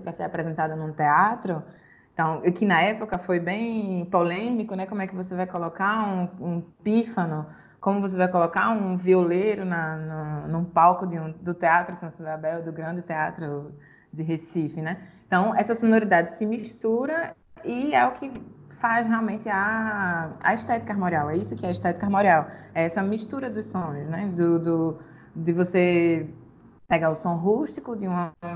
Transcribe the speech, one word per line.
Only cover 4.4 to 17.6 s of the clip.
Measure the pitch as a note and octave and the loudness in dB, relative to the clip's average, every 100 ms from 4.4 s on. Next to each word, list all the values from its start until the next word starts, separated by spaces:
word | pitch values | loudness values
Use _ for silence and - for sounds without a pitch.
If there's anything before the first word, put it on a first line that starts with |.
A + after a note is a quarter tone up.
| A#3 A#3+ G#3 F#3+ | -2 -2 -4 -6
né? | F#3+ | -6
Como | G#3 | -6
é | F#3+ | -6
que | F#3+ | -6
você | F#3 F3+ | -8 -4
vai | F#3 | -4
colocar | F3+ E3+ E3+ G3 A3 G#3 | -4 -6 -2 -2 0 0
um, | F#3 F3+ - | -2 -4 -6
um | E3+ E3+ E3+ _ | -6 -6 -6 _
pífano, | - A3 A3+ - E3+ D#3 D3+ - - _ | 0 2 2 -2 -2 -2 -8 -14 -20 _
como | - G3+ | -2 0
você | G3 F#3 | -2 0
vai | F3+ | 2
colocar | F3+ E3 F#3+ G#3 | 4 2 2 0
um | A3 G3 F3+ | 0 0 -2
violeiro | F3+ F#3 F3 F3 G#3+ G#3 F#3 | 4 6 6 2 2 0 -2
na, | E3+ D#3+ D#3 | -2 -2 -4
na, | D#3 D#3 D3+ D3+ D3 | -8 -8 -6 -6 -4
num | E3 | -2
palco | F3 - E3+ F3+ F#3 | 0 6 6 6 0
de | E3+ | -4
um, | D#3+ | -6
do | D#3+ F3 | -8 -6
Teatro | F3 E3+ E3+ F3 F3+ | 0 4 4 2 -6
Santa | E3 - | -12 -12
Isabel, | D#3+ D#3 D#3 E3+ | -10 -6 -4 -4
do | E3 | -6
Grande | D#3+ D#3+ F3 | -8 -8 -8
Teatro | F3 D#3+ D#3 E3+ D#3+ C#3+ D3 C#3+ - - _ | -6 -4 -4 -4 -6 -6 -10 -16 -20 -20 _
de | D#3 | -8
Recife, | D#3+ E3 - F3 D3+ D#3+ | -4 -4 -4 -4 -4 -4
né? | D#3 F#3 - - _ | -6 -6 -10 -20 _
Então, | F3+ G#3 - | 2 4 2
essa | G#3 | 2
sonoridade | A3+ A3+ A3 G#3+ F3+ E3+ - | 2 6 6 6 4 4 -2
se | G#3+ | -4
mistura | A3+ A3+ - A3 A3+ C#4 D#4+ E4 - _ - | -4 -8 -6 0 0 0 -4 -6 -10 _ -12